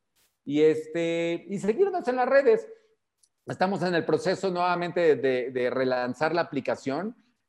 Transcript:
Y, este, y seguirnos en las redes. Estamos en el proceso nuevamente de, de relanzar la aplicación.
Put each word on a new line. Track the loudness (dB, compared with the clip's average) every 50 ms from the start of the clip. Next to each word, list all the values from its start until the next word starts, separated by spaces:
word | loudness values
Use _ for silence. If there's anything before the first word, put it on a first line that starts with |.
| _ _ _ _ _ _ _ _ _
Y, | -2 2 4
este, | 4 4 4 2 -2 -6 -4 -4 -2 -2 -2 -2 -2 -2 -4 -4 -6 -8
y | -8 -4
seguirnos | -2 -2 0 2 2 0 0 -2 -2 -2
en | -2
las | 0 0 2
redes. | 4 4 6 6 4 2 0 -4 -16 -20 _ _ _ _ _ _ _ _ _ _ _ _ _
Estamos | -10 -4 -2 -2 0 0 0 -2
en | 0 0
el | 0 0
proceso | 0 0 0 0 -2 -2 -2 -2 -4
nuevamente | -2 0 0 0 0 0 -2 -2 -2 2 4 4 4
de, | 4 2 0 0 0 -2 -4
de | -4 -2 -2 -2
relanzar | 0 0 0 0 0 -2 -2 -4 -4 -2 -2 -2 0
la | -2
aplicación. | -2 -2 -4 -6 -4 -4 -4 -4 -4 -6 -6 -6 -6 -8 -10 _ _ _ _ _ _